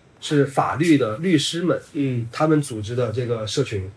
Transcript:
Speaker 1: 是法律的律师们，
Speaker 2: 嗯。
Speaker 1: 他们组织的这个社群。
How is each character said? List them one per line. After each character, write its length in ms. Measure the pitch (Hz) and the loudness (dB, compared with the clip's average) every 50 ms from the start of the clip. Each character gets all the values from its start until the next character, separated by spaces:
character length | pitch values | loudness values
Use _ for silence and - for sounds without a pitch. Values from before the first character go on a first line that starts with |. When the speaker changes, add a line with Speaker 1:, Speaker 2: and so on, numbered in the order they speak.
| _ _ _ _ | _ _ _ _
Speaker 1:
是 260 | - - 156 143 135 | -6 0 2 2 2
法 300 | - - - - 87 98 | 2 2 0 0 0 0
律 220 | 117 170 175 151 135 | 2 4 4 4 4
的 200 | 120 107 107 - | 4 0 -2 -2
律 200 | 165 190 170 139 | 0 2 2 2
师 240 | - - 165 170 | 2 0 -4 -2
们， 200 | 185 165 135 - - - - | 0 0 0 -2 -4 -6 -4
Speaker 2:
嗯。 340 | 147 139 135 127 120 117 117 | -2 -2 -2 -2 -2 -4 -6
Speaker 1:
他 160 | - - 156 156 | -4 0 2 2
们 140 | 156 151 | 2 2
组 200 | 139 - 120 107 | 2 -2 -6 -8
织 120 | 104 101 120 | -8 -6 -4
的 160 | 123 123 110 | -2 -2 -2
这 140 | 107 127 120 | -2 -2 -4
个 220 | 113 120 113 110 104 | -4 -4 -4 -4 -4
社 160 | - 147 131 | -2 -2 -2
群。 260 | - 117 98 92 101 - | -2 -2 -6 -6 -8 -12